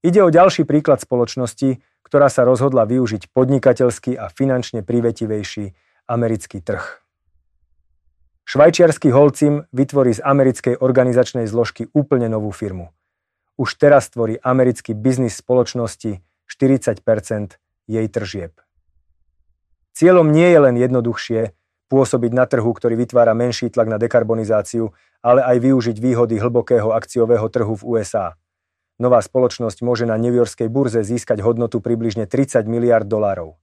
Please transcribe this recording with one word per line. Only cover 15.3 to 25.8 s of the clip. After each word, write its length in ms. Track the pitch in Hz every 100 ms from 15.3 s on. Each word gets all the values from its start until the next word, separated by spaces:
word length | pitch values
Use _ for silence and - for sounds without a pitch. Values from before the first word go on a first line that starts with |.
| -
spoločnosti 880 | - 127 120 123 113 - 113 95 _ _ _
štyridsať 560 | - 135 135 - 104 -
percent 560 | 107 - 107 101 _ _ _ -
jej 200 | 110 110
tržieb. 400 | 113 101 101 82 _ _ _ _ _ _ _ _ _ _ _ _ _ _
Cieľom 400 | - 165 185 156
nie 160 | 151 175
je 80 | 170
len 160 | 139
jednoduchšie 800 | 120 123 127 117 113 - 113 113 _ _ _ _
pôsobiť 480 | 135 131 127 117
na 160 | 123 127
trhu, 160 | 131 113
ktorý 320 | 113 120 117
vytvára 320 | 120 123 117
menší 400 | 110 120 113 120
tlak 160 | 120 113
na 80 |
dekarbonizáciu, 960 | 107 117 120 110 113 107 107 101 117 110 _ _ _
ale 160 | 120 123
aj 240 | 127 123
využiť 400 | 127 135